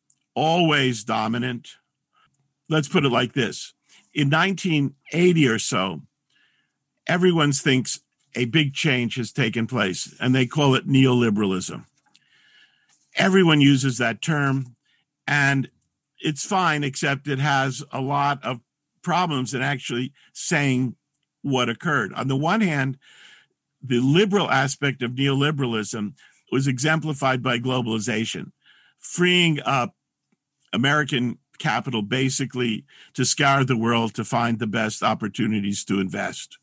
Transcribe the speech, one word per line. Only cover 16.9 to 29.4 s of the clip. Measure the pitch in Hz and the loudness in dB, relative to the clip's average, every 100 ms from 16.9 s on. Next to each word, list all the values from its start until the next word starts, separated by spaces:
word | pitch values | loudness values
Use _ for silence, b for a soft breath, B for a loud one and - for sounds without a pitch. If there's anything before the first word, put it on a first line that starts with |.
| 135 147 139 143 | -4 -2 -2 -4
it | 135 | -2
has | 147 139 135 123 120 | 0 0 0 -4 -8
a | 123 | -6
lot | 135 143 143 139 | -4 -2 -2 -2
of | 120 123 _ _ _ _ | -6 -8 _ _ _ _
problems | - 165 180 139 123 | -2 -2 0 -2 -4
in | 131 | -4
actually | 135 135 - 123 131 b b | -4 -4 -6 -6 -6 b b
saying | - - 156 139 127 127 - _ _ _ _ | -12 -2 0 2 0 -2 -6 _ _ _ _
what | 143 131 120 | -2 0 0
occurred. | 113 165 143 104 | -2 -2 -2 -2
On | - 131 | -4 -4
the | 135 | -2
one | 156 214 | 0 0
hand, | 196 147 135 131 B B B B B _ _ _ | 0 0 -4 -6 B B B B B _ _ _
the | 123 120 | -2 0
liberal | 131 160 214 202 160 | 4 4 4 2 2
aspect | 131 139 - 143 135 | 2 0 -2 -4 -2
of | 123 | -6
neoliberalism | 127 139 135 143 147 127 113 101 113 104 b b b _ | -2 0 2 0 0 -2 -2 -4 -6 -8 b b b _
was | 127 135 | -2 0
exemplified | 123 156 160 156 147 135 131 | 0 0 0 -2 -2 -2 0
by | 127 120 | -2 -2
globalization, | 127 127 120 110 104 107 113 85 - - b b b _ | -2 -2 -2 -2 -2 -4 -4 -8 -12 -18 b b b _
freeing | - - 180 180 | -10 0 4 4